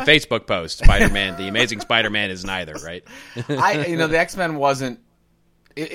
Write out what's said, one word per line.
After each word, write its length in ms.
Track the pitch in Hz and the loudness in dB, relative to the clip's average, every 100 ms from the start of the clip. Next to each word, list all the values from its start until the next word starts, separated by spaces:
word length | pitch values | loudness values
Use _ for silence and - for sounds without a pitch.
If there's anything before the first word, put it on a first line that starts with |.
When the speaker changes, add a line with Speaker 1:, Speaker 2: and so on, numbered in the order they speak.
| 135 | 4
Speaker 1:
Facebook 400 | 151 - 113 - | 2 2 -4 -2
post. 320 | 98 82 - | -4 -4 6
Speaker 2:
<laughs> 60 | |
Speaker 1:
Spider-Man, 540 | 98 101 104 101 95 90 | 8 8 6 2 -2 -4
The 100 | 95 | -4
Amazing 320 | 110 120 104 | 0 0 -2
Spider-Man 500 | - 117 110 104 101 | -2 0 0 -2 -4
is 160 | 92 92 | -6 -8
neither, 280 | 95 82 | -8 -8
right? 300 | 78 82 87 - - - | -12 -14 -14 -16 -20 -14
<laughs> 220 | 120 120 | -10 -6
Speaker 2:
I, 380 | 139 180 151 165 | -2 0 0 -2
you 100 | 165 | -2
know, 80 | 160 | 0
the 140 | 160 | 0
X-Men 380 | 180 190 170 151 | -2 -4 -6 0
wasn't. 420 | 139 135 131 120 _ _ _ _ _ _ _ - | 0 0 -4 -10 _ _ _ _ _ _ _ -10
It, 160 | 156 | -8